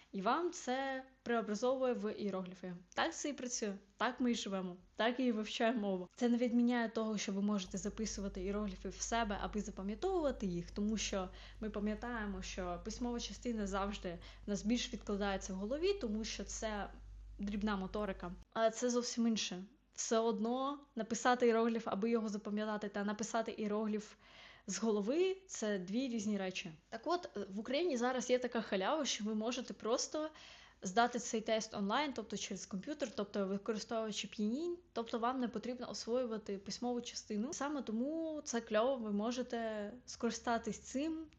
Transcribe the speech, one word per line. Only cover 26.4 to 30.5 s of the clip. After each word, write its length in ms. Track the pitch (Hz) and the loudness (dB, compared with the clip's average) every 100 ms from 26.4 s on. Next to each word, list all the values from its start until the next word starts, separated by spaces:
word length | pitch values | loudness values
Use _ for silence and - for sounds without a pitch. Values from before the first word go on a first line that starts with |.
| 190 185 175 156 _ | 0 -2 -8 -12 _
Так 120 | 226 285 | -6 0
от, 240 | 349 - 208 | 0 0 -6
е, 80 | 196 | -4
в 100 | 190 | -6
Україні 380 | 226 277 359 247 | 0 2 4 4
зараз 320 | 247 254 - | 2 2 4
є 100 | 247 | 4
така 220 | 247 240 | 4 -2
халява, 440 | 214 196 196 311 254 | 0 2 2 2 2
що 180 | - | 0
ви 120 | 208 220 | 0 0
можете 380 | 220 254 - | 0 -2 -4
просто 560 | - 214 254 - 311 311 - - | -6 0 0 2 -2 -4 -6 -18